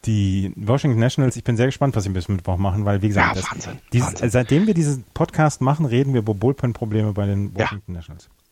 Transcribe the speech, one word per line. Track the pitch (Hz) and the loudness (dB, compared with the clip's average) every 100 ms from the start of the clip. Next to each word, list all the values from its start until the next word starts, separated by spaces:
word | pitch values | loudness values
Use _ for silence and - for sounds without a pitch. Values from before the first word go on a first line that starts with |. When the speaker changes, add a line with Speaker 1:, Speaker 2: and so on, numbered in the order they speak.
Speaker 1:
die | - 107 98 95 98 | -2 0 2 0 -2
Washington | - 107 139 147 113 | -4 -2 0 2 2
Nationals, | 123 - 131 117 | 2 2 0 0
ich | |
bin | - 113 | -2 0
sehr | 131 | 0
gespannt, | - 139 113 | 0 0 0
was | |
sie | 95 | -2
bis | 92 87 | -2 -2
Mittwoch | 95 95 92 | -2 -2 -2
machen, | 98 101 | 0 0
weil, | 101 101 | 0 0
wie | 104 | 2
gesagt, | 101 90 95 | 2 0 0
Speaker 2:
Ja, | |
Speaker 1:
das, | - | -6
Speaker 2:
Wahnsinn, | - - - - | -10 -12 -14 -2
Speaker 1:
dieses, | 120 123 | 0 0
Speaker 2:
Wahnsinn. | - 117 | -2 0
Speaker 1:
seitdem | 123 120 143 214 | 0 2 2 4
wir | |
diesen | 165 147 131 - | 2 2 -2 -6
Podcast | - 170 - 151 - | -4 -2 2 2 2
machen, | 127 147 147 | 0 2 2
reden | 120 139 | 2 2
wir | 127 | 2
über | 107 | 0
Bullpen-Probleme | 98 117 139 123 - 110 107 107 | 0 0 0 -2 -2 -2 0 0
bei | 101 | 0
den | 101 98 101 90 | 0 0 -2 -2
Speaker 2:
Ja. | |
Speaker 1:
Washington | 107 101 - | -4 -4 -10
Nationals. | 87 - 82 - _ _ | -12 -14 -20 -20 _ _